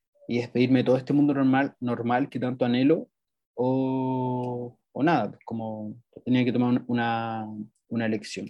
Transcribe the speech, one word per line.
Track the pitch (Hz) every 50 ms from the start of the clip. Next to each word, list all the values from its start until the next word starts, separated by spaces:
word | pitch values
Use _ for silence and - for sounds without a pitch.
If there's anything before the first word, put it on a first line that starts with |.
| _ _ _ _ - -
y | 117 120
despedirme | 120 - - 120 127 127 131 123
de | 110
todo | 120 127 127
este | - - 139
mundo | 143 143 147 139
normal, | 139 135 131 131 135 139 139 - -
normal | 123 123 120 113 117 117 123 123 139 135
que | - 127
tanto | 120 123 127 127 131
anhelo, | 120 120 123 131 143 160 190 247 - _ _ _ _ _ _ _ _ -
o, | - 123 127 131 131 131 131 131 131 131 131 131 127 127 127 127 123 123 123 123 123 123 120 - _ _ _ -
o | - 135
nada, | 170 165 131 104 98
pues | 101 - -
como | - 117 113 113 110 110 107 107 107 113 120 - _ - - -
tenía | 123 127 127 123
que | 120 110
tomar | 123 123 123
un-, | 123 127 127 -
una, | 120 120 117 117 117 117 113 113 113 113 110 110 110 107 107 - _ _ _ -
una | 120 117 113
elección. | 110 110 107 104 - - 95 104 -